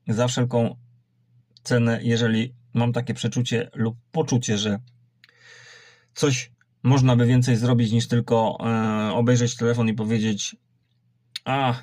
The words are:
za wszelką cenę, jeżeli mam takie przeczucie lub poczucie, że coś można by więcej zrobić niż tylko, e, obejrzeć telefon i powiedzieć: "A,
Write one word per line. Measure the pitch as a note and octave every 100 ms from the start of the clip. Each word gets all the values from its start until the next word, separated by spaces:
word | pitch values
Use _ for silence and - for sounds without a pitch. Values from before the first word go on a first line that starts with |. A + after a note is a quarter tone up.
| -
za | A2 B2
wszelką | B2+ B2 A#2+ A2+ - - _ _ _ _ _ _ _
cenę, | - B2 A#2 A2+
jeżeli | A#2+ A#2 A#2 A2 A2+ - _
mam | A#2 A#2+
takie | A#2+ B2
przeczucie | - - B2+ B2 A#2+ -
lub | - A2+ A#2 _
poczucie, | E3 - B2 A#2+ G#2
że | G#2+ G2+ - _ _ _ _ _ - - - - - _ _
coś | - D3 B2+ - _ _ _
można | B2+ C#3 B2+ A#2+
by | A#2+
więcej | B2+ B2 A2+
zrobić | B2 A#2+ A2
niż | A#2 -
tylko, | A#2+ - A#2 A2+ -
e, | A#2 A2+ A2 G#2+ G#2+
obejrzeć | G2 A#2+ B2 A#2+ -
telefon | A#2 A#2 A2+
i |
powiedzieć: | A2 G#2+ A2+ A2 G2+ - - _ _ _ _ _ _ _ -
"A, | - C#3 B2+ B2